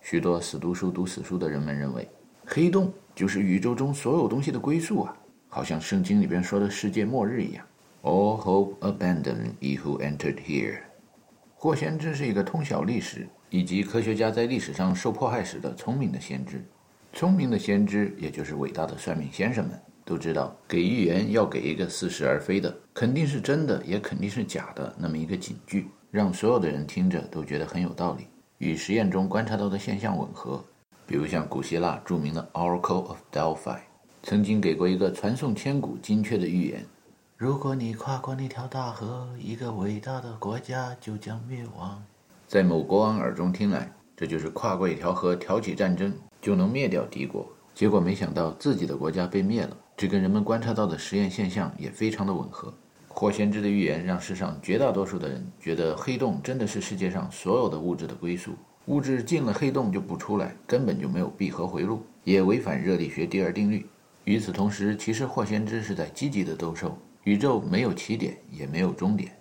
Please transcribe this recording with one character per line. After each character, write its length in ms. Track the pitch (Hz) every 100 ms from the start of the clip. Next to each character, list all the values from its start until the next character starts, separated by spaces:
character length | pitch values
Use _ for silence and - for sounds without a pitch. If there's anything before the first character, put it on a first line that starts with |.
许 200 | - 87
多 200 | 87 85
死 180 | 85 73
读 160 | 82
书、 160 | 90 92
读 160 | 87 92
死 160 | -
书 160 | 78 90
的 100 | 85
人 140 | 73
们 160 | 73 71
认 160 | 71
为， 140 | 62 - - - _
黑 240 | - - 170
洞 240 | 190 185 - -
就 140 | - 95
是 120 | 95
宇 200 | 98 92
宙 120 | 117
中 220 | 120 139
所 240 | 139 117 160
有 80 | 117
东 160 | 117
西 80 | 143
的 80 | 127
归 220 | 117 160
宿 220 | 160 214
啊， 140 | 95 - - _ _
好 140 | -
像 180 | 69 80
圣 220 | - 98
经 180 | 90 104
里 60 | 82
边 160 | 90
说 160 | 90 101
的 100 | 101
世 220 | 101 104
界 140 | 101
末 200 | 104 127
日 200 | 104 123
一 80 | 95
样。 120 | - - _ _ -
“All 340 | - 87 104 110
hope 400 | 98 95 98 98
abandon, 720 | 101 101 90 87 69 57 57 57
ye 180 | 67 69
who 180 | 78 71
entered 380 | 71 73 73 -
here.” 420 | - 71 53 - - - - _ _ _ _ _
霍 140 | 156 143
先 220 | 151 160
知 160 | 160
是 120 | 143 131
一 60 |
个 100 | 101
通 220 | 98 165
晓 200 | 139 95
历 140 | 82 113
史 300 | - - - - _
以 120 | 90
及 200 | 87 95
科 180 | 98 117
学 140 | 110
家 160 | 107 110
在 160 | 110 120
历 120 | 127
史 140 | -
上 240 | 76 92 92
受 160 | 123
迫 160 | - 123
害 160 | 117
时 160 | 92 -
的 140 | 69
聪 200 | 60 -
明 160 | 127 117
的 80 | 64
先 240 | - 67 65
知。 180 | 67 - _ _ _ -
聪 180 | - 170
明 200 | 190 131
的 80 | 110
先 280 | - 101 104
知， 300 | 101 101 -
也 140 | 78
就 120 | 73
是 120 | 76
伟 160 | 76 67
大 160 | 67 80
的 100 | 73
算 180 | -
命 140 | 80 71
先 220 | - 101
生 100 | 113 87
们， 100 | - - -
都 140 | - 85
知 160 | 82
道 240 | 78 65 - -
给 160 | 85
预 220 | 90 120
言 260 | 87 87 107
要 120 | 107
给 160 | 104 62
一 140 | 65
个 120 | 78 87
似 220 | - 90
是 180 | - 69
而 140 | 71
非 180 | - 95
的， 160 | 87 - -
肯 180 | - 123
定 140 | 135 151
是 160 | 135
真 240 | 95 143 156
的， 180 | 101
也 160 | - 98
肯 180 | 104 -
定 120 | 98
是 120 | 113
假 300 | 104 80 -
的， 220 | - 67 -
那 80 | 82
么 120 | 78
一 80 | 80
个 100 | 92
警 180 | - - -
句， 200 | 98 95 - _
让 220 | 104 101
所 200 | 90 107
有 40 | 123
的 80 | 85
人 200 | 73 73
听 240 | - 92
着 100 | 87 -
都 140 | 82
觉 140 | 71 73
得 80 | 78
很 160 | 87
有 80 | 90
道 240 | - 87
理， 120 | 71 - - _ _
与 180 | -
实 200 | - -
验 160 | 107 104
中 180 | 95 95
观 160 | 98
察 100 | 113
到 140 | 101 101
的 100 | 98
现 220 | - 202
象 160 | 151 196
吻 100 | -
合。 320 | - - 67 - _ _ _ -
比 80 |
如 120 | 71 76
像 200 | 85 76
古 160 | 67
希 140 | 69 82
腊 240 | 87 73 -
著 100 | 87
名 160 | 73
的 160 | 80 -
Oracle 480 | 82 87 87 - 90
of 160 | 90 - -
Delphi， 500 | - 80 78 - 60 - - _ -
曾 200 | - 104
经 200 | 101 107
给 120 | 92
过 140 | 78 90
一 80 | 92
个 160 | 95
传 240 | - 101 127
颂 180 | 143
千 240 | 98 135 139
古 200 | 104 -
精 260 | - 107
确 140 | 104 113
的 100 | 87
预 200 | 90 80
言 140 | 53 - - _ - _ _
：“如 220 | 120 139
果 160 | 143
你 200 | 135 117
跨 240 | 113 139 135
过 160 | 135
那 120 | 131 131
条 200 | - 123
大 240 | 131 127
河， 380 | 110 110 123 123 123
一 180 | - 113
个 160 | 123
伟 260 | 107 98 107
大 220 | 117 131
的 140 | 123
国 260 | 110 101 117
家 340 | - 127 127 127
就 160 | - 107
将 260 | 104 113 117
灭 160 | 127 117 -
亡。” 240 | 92 101 104 _ _ - -
在 160 | 101
某 200 | 92 82
国 180 | 73 98
王 160 | 107 110
耳 180 | 62
中 160 | - 90
听 200 | 92 104
来， 200 | 80 - - _
这 120 | - 82
就 120 | 80
是 120 | 78
跨 260 | - 117 92
过 100 | 92
一 80 |
条 180 | 82 87
河， 220 | 90 90
挑 240 | 87 - 101
起 160 | 107
战 220 | 80 95 87
争 160 | 98 98 - -
就 140 | -
能 160 | 98 95
灭 160 | 127 127
掉 180 | 90 58
敌 180 | - 67
国。 240 | 50 50 - -
结 140 | - 104
果 100 | 98
没 160 | 87
想 180 | 95 85
到 180 | 80 82
自 240 | 80 147 110
己 100 | 82
的 80 |
国 160 | 69 76
家 160 | 87 90
被 140 | 101
灭 220 | 98 113
了， 120 | 85 - - -
这 100 | 98
跟 140 | 98
人 100 | 95
们 140 | 104
观 160 | 104 113
察 140 | 113
到 120 | 110 107
的 120 | 78
实 180 | - 98
验 140 | 98
现 180 | 92 95
象 240 | 98 80 -
也 100 | -
非 200 | - 110
常 160 | 107 98
的 80 |
吻 120 | 90 62
合。 240 | - - - _ _ -
霍 240 | - 87
先 180 | 104 104
知 120 | 104
的 60 | 104
预 160 | 104
言 200 | 82 78
让 160 | 90 90
世 160 | - 95
上 220 | 92 76
绝 180 | - 101
大 140 | 135
多 140 | 98 95
数 120 | 92
的 80 | 76
人 220 | 65 62 -
觉 160 | -
得 220 | 82 82 78
黑 220 | - 123
洞 220 | 127 80
真 140 | - 131
的 80 | 107
是 120 | 107
世 140 | 95
界 160 | 95 92
上 160 | 92 -
所 280 | - 87 113
有 80 | 113
的 80 | 76
物 180 | 85 80
质 100 | 80
的 80 |
归 220 | - 85 90
宿， 160 | 104 - - _ -
物 140 | 143
质 220 | 131 131
进 200 | 117 165
了 60 | 127
黑 200 | 101 143
洞 200 | 135 117
就 80 | 95
不 160 | 92
出 220 | 85 - 104
来， 180 | 82 - -
根 180 | 123
本 160 | 131 73
就 80 | 67
没 120 | 80
有 80 | 90
闭 220 | - 98
合 160 | - 85
回 160 | 76
路， 220 | 92 113 - -
也 200 | - 95
违 160 | 92 110
反 200 | - 69
热 180 | 87 87
力 120 | 78
学 160 | -
第 180 | 85 95
二 80 | 90
定 200 | 90 104
律。 160 | 104 - _ _ _
与 140 | - 107
此 140 | 101
同 180 | 90 101
时， 240 | 101 101
其 160 | 104 -
实 140 | 110
霍 180 | 131 -
先 220 | 101 107
知 160 | 107 113
是 140 | 104
在 120 | 92 76
积 180 | - 143
极 160 | 104
的 100 | 87
兜 200 | 78 85
售： 240 | 80 85 - - -
宇 120 | - 101
宙 220 | 135 117
没 220 | 90 92
有 120 | 123
起 220 | 87 - 113
点， 200 | - - -
也 160 | 73 69
没 140 | 80
有 100 | 92
终 260 | - 92 104
点。 160 | - -